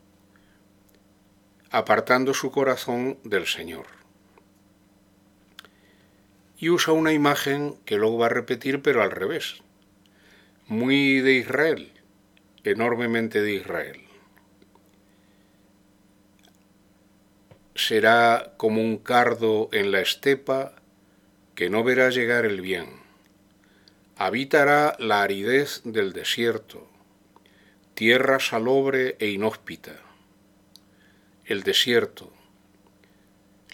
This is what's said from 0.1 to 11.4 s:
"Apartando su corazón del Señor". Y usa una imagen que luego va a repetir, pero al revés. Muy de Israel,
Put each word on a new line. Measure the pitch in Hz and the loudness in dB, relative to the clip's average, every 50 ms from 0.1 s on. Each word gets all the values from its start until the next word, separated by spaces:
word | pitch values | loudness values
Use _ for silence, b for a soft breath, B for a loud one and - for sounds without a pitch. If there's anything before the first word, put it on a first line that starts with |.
| _ _ _ _ b b b b b b b b _ _ _ _ _ _ _ _ _ _ _ _ _ _ _ _ _ _ _ - | _ _ _ _ b b b b b b b b _ _ _ _ _ _ _ _ _ _ _ _ _ _ _ _ _ _ _ -4
"Apartando | - 117 - - 107 113 - - 127 127 131 135 135 | -2 -2 2 2 0 2 2 2 0 2 2 0 -2
su | - - 131 | -2 -4 -2
corazón | - 139 135 135 127 - - 127 120 120 127 135 135 - | 0 0 0 0 0 -2 -4 -6 -4 -4 -4 -6 -8 -8
del | - 110 101 92 80 | -8 -4 -4 -2 -2
Señor". | - - - 82 - - - - - - - _ _ _ _ _ _ _ - _ _ _ _ _ _ _ _ _ _ _ _ _ _ _ _ _ _ _ _ _ _ - - b b b b b b b b b b b b b b b _ _ _ _ | -4 -6 -8 -8 -12 -14 -14 -16 -18 -20 -20 _ _ _ _ _ _ _ -20 _ _ _ _ _ _ _ _ _ _ _ _ _ _ _ _ _ _ _ _ _ _ -20 -20 b b b b b b b b b b b b b b b _ _ _ _
Y | - 160 165 | -4 0 2
usa | 175 170 - 165 160 | 2 2 4 2 2
una | 160 160 156 | 2 4 2
imagen | 156 147 147 143 143 - - 139 139 143 147 143 - - - | 2 4 4 2 2 0 -2 -2 -2 -2 -4 -8 -10 -10 -6
que | - 107 | -4 0
luego | 101 110 110 117 117 | 0 2 2 2 2
va | 117 | 0
a | 117 | 0
repetir, | 123 123 113 - 127 113 - 135 135 139 | 0 -2 -2 -4 -6 -4 -2 -4 -4 0
pero | - 151 131 117 | 0 2 2 2
al | 101 92 | 2 0
revés. | 90 87 92 113 170 151 - - - - _ _ _ _ _ _ _ _ _ b b b b b b b b b b b b | -2 -4 -4 -4 -4 -6 -8 -10 -12 -14 _ _ _ _ _ _ _ _ _ b b b b b b b b b b b b
Muy | - 107 113 120 131 139 139 139 139 135 131 | -8 -4 -2 0 2 2 2 4 2 2 4
de | 127 135 | 4 4
Israel, | 131 127 | 2 2